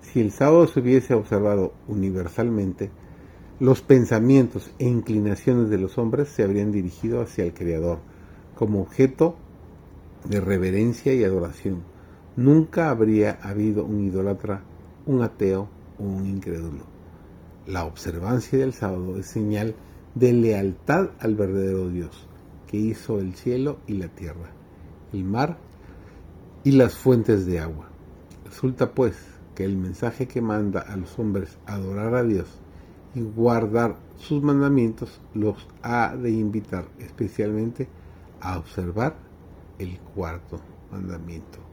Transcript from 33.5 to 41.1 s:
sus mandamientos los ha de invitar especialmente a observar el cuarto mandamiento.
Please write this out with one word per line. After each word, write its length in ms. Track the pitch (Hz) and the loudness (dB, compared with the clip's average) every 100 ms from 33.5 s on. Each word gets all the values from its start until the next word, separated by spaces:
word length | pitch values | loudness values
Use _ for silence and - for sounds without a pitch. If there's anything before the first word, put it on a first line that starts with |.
| 117 110 113 117 - - - | 2 2 0 0 -4 -16 -20
sus 240 | - 147 | -4 0
mandamientos 800 | 147 139 139 139 113 113 117 - - | 2 2 4 2 2 -2 -12 -14 -10
los 320 | 110 104 101 - - | -2 -2 -4 -14 -14
ha 320 | 120 120 117 | -4 0 0
de 160 | 127 120 | -2 -2
invitar 560 | 110 104 107 - 92 82 - | 0 -2 -4 -6 -8 -8 -16
especialmente 880 | - - 101 - 104 107 117 117 131 - - - - - | -20 -8 -6 -4 -4 -2 -4 -6 -10 -12 -20 -20 -20 -12
a 160 | 92 90 | -8 -8
observar 580 | 80 - 90 98 139 - - - - - - - | -8 -8 -6 -4 -4 -6 -20 -20 -20 -20 -20 -14
el 220 | 95 90 | -12 -12
cuarto 600 | - 101 82 85 - 80 - - - | -14 -10 -8 -10 -14 -18 -18 -20 -18
mandamiento. 680 | 98 92 | -12 -12